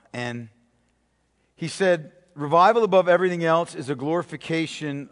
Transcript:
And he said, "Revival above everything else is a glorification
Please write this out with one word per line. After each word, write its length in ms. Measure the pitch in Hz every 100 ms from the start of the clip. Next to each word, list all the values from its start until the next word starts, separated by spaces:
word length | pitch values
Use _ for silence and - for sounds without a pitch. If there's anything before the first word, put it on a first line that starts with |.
| _
And 380 | 120 120 120 113 _ _ _ _ _ _ _ _ _ _ _
he 140 | 165
said, 420 | - 190 170 151 _ _
"Revival 500 | 147 143 165 190 226
above 240 | 208 185 180
everything 380 | 175 185 175 165
else 280 | 165 170
is 160 | 165 131
a 60 | 135
glorification 1120 | 143 170 - 156 - 165 156 - 151 143 139